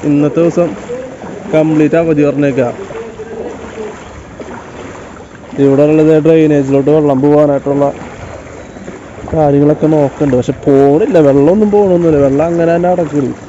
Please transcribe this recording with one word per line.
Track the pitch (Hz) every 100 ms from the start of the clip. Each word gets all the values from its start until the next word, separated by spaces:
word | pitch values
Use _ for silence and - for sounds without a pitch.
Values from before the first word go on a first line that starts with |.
| 151
ഇന്നത്തെ | 147 147 160
ദിവസം | 170 175 170 196 - - - - - - -
കംപ്ലീറ്റ് | 156 156 156 151 160
അവധി | 165 147 147
പറഞ്ഞേക്കാം. | 135 143 131 120 - - - - - 440 440 480 440 - - 427 - - - - - - - - - - - - - - - - -
ഇവിടെ | 139 139 147
ഉള്ളത് | 156 156 156 151
ഡ്രെയിനേജിലോട്ട് | 160 156 147 135 139 139 151
വെള്ളം | 147 135
പോകാനായിട്ടുള്ള | 147 147 151 139 139 143 143 - - - - - - - - - - - - - -
കാര്യങ്ങളൊക്കെ | 160 151 143 147 147 156
നോക്കുന്നുണ്ട്. | 156 139 - 147 123
പക്ഷെ | 120 135 -
പോണില്ല, | 139 139 147 147 180 147
വെള്ളമൊന്നും | 139 143 196 208
പോകണമൊന്നുമില്ല. | 208 202 175 170 151 139
വെള്ളം | 139 165
അങ്ങനെ | 170 165 170
തന്നെ | 175
അടക്കുള്ളൂ. | 180 156 147 123 101